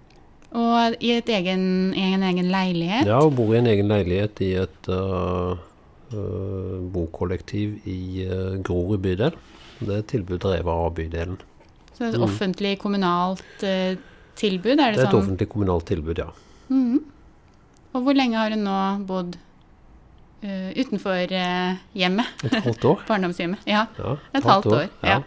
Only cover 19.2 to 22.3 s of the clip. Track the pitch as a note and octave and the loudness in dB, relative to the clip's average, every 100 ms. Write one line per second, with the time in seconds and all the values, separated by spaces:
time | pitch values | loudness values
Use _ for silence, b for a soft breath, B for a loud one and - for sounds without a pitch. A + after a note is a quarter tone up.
19.2 | F3 F3 - - - - - - - - | -4 -8 -16 -20 -20 -20 -20 -20 -20 -20
20.2 | - - G3+ F#3+ F#3 G#3 C4 G3+ G3+ F#3 | -20 -14 -8 -6 -6 -4 -4 -4 -2 -2
21.2 | F3+ F#3 F3+ F3+ F3+ F#3 - G3+ F3+ F#3+ | 0 0 0 0 0 -2 -6 0 2 2
22.2 | B3 | -2